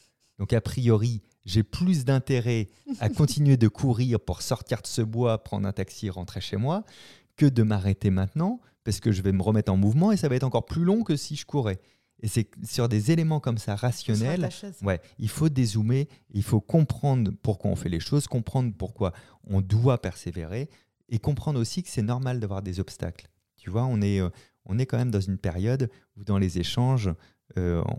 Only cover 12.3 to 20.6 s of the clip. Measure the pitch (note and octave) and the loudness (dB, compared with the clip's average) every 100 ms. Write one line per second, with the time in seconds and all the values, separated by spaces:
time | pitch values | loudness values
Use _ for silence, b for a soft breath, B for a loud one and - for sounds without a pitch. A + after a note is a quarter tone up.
12.3 | A#2 G#2+ - A2 - A#2 G#2+ G#2 E3 D#3+ | -2 -2 -4 -10 -2 0 2 2 2 2
13.3 | D3+ C3 A2+ - G2+ B2 - - G#2+ A2+ | 0 0 -4 -2 -2 -2 -2 -2 0 0
14.3 | F3+ D#3+ - G3+ F3 G3 F2 B B A2 | -2 -4 -6 -14 -6 -2 -2 B B -6
15.3 | - C3 C3+ A#2+ A2 G#2+ C3 D3+ b b | 0 0 2 2 2 2 0 -2 b b
16.3 | G2+ - A2 - E3+ D3+ - C#3+ B2+ G#2 | -4 0 0 2 2 2 0 0 2 0
17.3 | - - G2+ G#2 F#2+ F2+ E2+ - C#3+ - | -2 -2 -2 -2 -2 -2 -4 0 -2 0
18.3 | A#2+ A2 C3+ B2 G2 F#2+ - F#2+ - B | -4 -2 -2 -2 -4 -8 -4 -4 -4 B
19.3 | B - G2 F#2+ G#2+ B2+ A#2+ F#2+ - F2 | B -4 -2 2 2 4 2 -2 -8 -10
20.3 | E2+ D#2+ G#2+ | -8 -8 -8